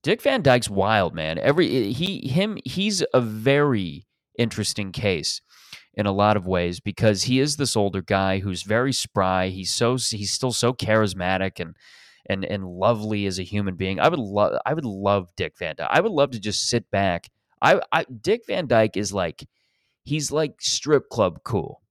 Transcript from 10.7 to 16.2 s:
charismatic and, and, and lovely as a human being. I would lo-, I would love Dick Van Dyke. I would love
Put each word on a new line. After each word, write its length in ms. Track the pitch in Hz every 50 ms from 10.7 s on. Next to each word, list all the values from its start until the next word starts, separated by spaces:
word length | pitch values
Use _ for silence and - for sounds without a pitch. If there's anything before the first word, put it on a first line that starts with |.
| 127
charismatic 840 | - - 110 107 110 107 101 90 95 87 90 95 92 95 95 _ -
and, 160 | 87 82 82 _ _ - - - - - _ _ _
and, 180 | - 98 95 95
and 240 | - 101 98 95 92
lovely 560 | 90 90 98 113 120 107 107 107 107 104 101
as 140 | 98 92 92
a 40 |
human 340 | 92 85 101 104 101 98 90
being. 220 | 82 95 95 98 90
I 100 | 90 160
would 100 | 175 151
lo-, 400 | 113 98 101 104 104 - - - -
I 80 | 117 151
would 100 | 165 147
love 460 | 113 98 95 98 98 101 98 90 90 _
Dick 220 | - 90 78 _
Van 200 | _ 90 80 73 -
Dyke. 100 | 78 -
I 120 | 95 151
would 100 | 185 233
love 200 | 190 143